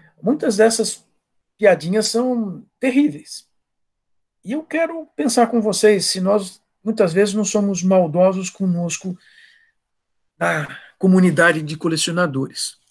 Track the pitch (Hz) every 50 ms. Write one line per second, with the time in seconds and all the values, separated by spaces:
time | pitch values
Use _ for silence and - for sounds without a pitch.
0 | _ _ _ _ - 208 294 311 - 262 196 196 214 226 226 - 214 - - -
1 | _ _ _ _ _ _ _ _ _ _ _ - 208 196 180 147 147 170 196 220
2 | 214 - - 226 254 254 247 233 214 190 170 - - _ _ - 254 262 254 277
3 | 294 302 143 147 - - - - - _ _ _ _ _ _ _ _ _ _ _
4 | _ _ _ _ _ _ _ _ - 180 254 311 311 - 294 320 330 320 330 330
5 | 311 _ _ - 302 247 - 254 233 233 247 226 208 214 190 - 214 214 208 185
6 | - - - 190 180 190 208 208 190 180 - _ _ _ _ _ - 220 220 220
7 | 202 165 160 190 208 202 190 214 202 - - 208 202 202 190 180 180 185 190 185
8 | 175 156 147 175 185 190 185 190 185 - - - 196 185 175 170 175 170 - -
9 | - 185 180 - _ _ _ _ _ _ _ _ _ _ _ _ _ _ _ _
10 | _ _ _ _ _ _ _ - 170 170 165 156 147 - - - - - _ -
11 | - 190 185 185 185 180 147 170 170 175 156 160 156 147 165 - - 165 160 156
12 | - 180 165 180 180 151 131 135 131 - - - - - - _ _ _